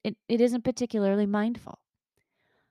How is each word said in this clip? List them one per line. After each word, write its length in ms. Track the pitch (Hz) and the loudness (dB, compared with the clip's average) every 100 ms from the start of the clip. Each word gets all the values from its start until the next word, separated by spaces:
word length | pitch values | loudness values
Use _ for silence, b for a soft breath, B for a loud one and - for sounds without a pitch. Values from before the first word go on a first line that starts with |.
it, 120 | 214 - - | -10 -8 -2
it 120 | 226 | 2
isn't 240 | 240 240 | 4 2
particularly 640 | 254 247 247 220 196 202 202 | -4 -4 -4 0 2 2 0
mindful. 520 | 208 220 233 - - _ _ _ _ _ _ _ _ _ | 0 -2 -4 -12 -20 _ _ _ _ _ _ _ _ _